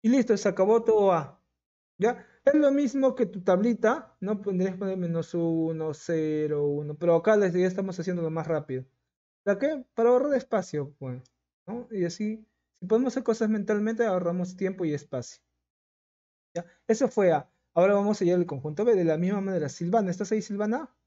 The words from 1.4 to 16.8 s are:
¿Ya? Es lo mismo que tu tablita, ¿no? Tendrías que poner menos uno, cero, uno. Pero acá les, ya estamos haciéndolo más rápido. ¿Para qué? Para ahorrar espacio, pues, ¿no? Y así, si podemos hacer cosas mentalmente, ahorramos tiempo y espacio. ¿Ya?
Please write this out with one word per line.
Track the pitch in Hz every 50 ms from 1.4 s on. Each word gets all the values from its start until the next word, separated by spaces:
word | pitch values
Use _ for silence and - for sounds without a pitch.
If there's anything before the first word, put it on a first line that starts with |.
| _ _ _ _ _ _ _ _ _ _ _
¿Ya? | _ 185 226 247 - - _ _ _ _
Es | 277 285
lo | 302 294 277
mismo | 277 277 294 240 - 277 269 262 247
que | - 247
tu | 180 185 202
tablita, | 175 - 185 180 208 240 233 - - 214 254 320 - - _ _
¿no? | 190 190 214 196
Tendrías | 202 202 190 180 185 190 180
que | 185
poner | 202 190 190
menos | 185 180 170 170 165 160 - -
uno, | 170 170 165 165 165 160 160 165 160 160 156 147
cero, | - - - 170 160 156 156 151 151 151 151 151 147 147
uno. | 147 143 147 151 147 151
Pero | - 175 175 170
acá | 165 165 214 220
les, | 208 202 185 170
ya | 180 180
estamos | 185 180 190 190 190 175
haciéndolo | 180 165 190 180 175 165 160
más | 160 165 156
rápido. | 156 165 151 143 - 131 131 131 _ _ _ _ _ _ _ _ _ _ _ _
¿Para | 196 202
qué? | 202 269 285 320 277 254 _ _
Para | - 226 240
ahorrar | 247 254 269 294 285
espacio, | 254 - _ - 208 180 - - 151 143 143 147 _
pues, | 139 131 123 127 127 _ _ _ _ _ _ _ _
¿no? | - 208 240 247 -
Y | 226 196 175
así, | 170 170 - 214 214 220 220 - _ _ _ _ _ _ _
si | -
podemos | 185 220 226 262 262 240
hacer | 269 226
cosas | - 220 220 226 214
mentalmente, | 220 214 202 214 220 208 208 220 226 226 233
ahorramos | 220 185 180 180 170 175 180 180 180 -
tiempo | - 190 190 190 190 180
y | 160 147
espacio. | 143 - _ - 127 120 - - _ _ _ _ _ _ _ _ _ _ _ _ _ _ _ _ _ _ _ _ _ _ _ _
¿Ya? | 170 175 - _ _